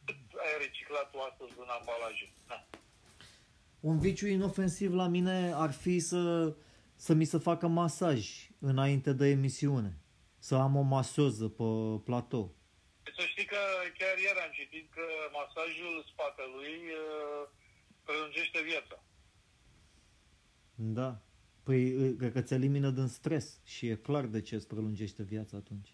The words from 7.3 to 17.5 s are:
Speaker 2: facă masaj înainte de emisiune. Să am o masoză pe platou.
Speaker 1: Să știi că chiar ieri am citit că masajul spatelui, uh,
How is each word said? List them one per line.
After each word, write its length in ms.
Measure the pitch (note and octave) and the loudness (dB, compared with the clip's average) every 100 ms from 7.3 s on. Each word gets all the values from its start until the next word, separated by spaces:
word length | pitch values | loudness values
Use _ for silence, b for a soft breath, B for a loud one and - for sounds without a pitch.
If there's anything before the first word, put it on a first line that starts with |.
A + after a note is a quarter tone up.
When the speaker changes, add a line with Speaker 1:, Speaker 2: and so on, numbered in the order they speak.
| E3 | 2
Speaker 2:
facă 300 | E3+ E3+ E3+ | 2 2 2
masaj 840 | E3 E3+ - F3+ B2+ G2+ - - - | 4 2 2 2 2 0 -12 -18 -4
înainte 540 | C#3 C3 C#3 C#3 C#3 | 2 4 4 4 2
de 140 | C3 C#3+ | 4 6
emisiune. 680 | C#3 C3+ - C#3+ C3+ G#2 D#2 - _ - _ | 6 2 2 2 2 0 -6 -16 _ -20 _
Să 160 | - C3 | 0 4
am 200 | C3+ C#3 | 6 4
o 60 | |
masoză 680 | C3+ C3+ B2+ - C#3+ G#2+ A2 | 4 4 2 4 4 4 -4
pe 160 | - A2+ A2 A2 G#2+ | 0 0 2 0 -2
platou. 520 | A2+ A#2+ A#2+ B2+ F#2 - _ _ _ _ - - | -2 -2 0 -4 -4 -10 _ _ _ _ -16 -6
Speaker 1:
Să 80 | - | -4
știi 200 | G3 G3 | -2 -4
că 120 | G3+ G3 F#3 F3+ - | -2 -2 -2 -4 -2
chiar 200 | F#3 F#3+ | -2 2
ieri 220 | - - - | 0 0 -4
am 60 | |
citit 400 | - - D#3+ D#3 | -8 -10 -14 -14
că 80 | D#3+ E3 D#3 D3+ | -10 -6 -6 -6
masajul 760 | C#3+ C#3+ D#3+ E3 D#3+ F3 E3 - | -6 -8 -6 -6 -6 -8 -8 -10
spatelui, 640 | - C#3+ - C3 C3 C#3+ E3 | -6 -6 -6 -12 -10 -12 -12
uh, 760 | E3 D#3+ D#3 D3+ D3 D3 D3 | -10 -8 -8 -6 -6 -8 -10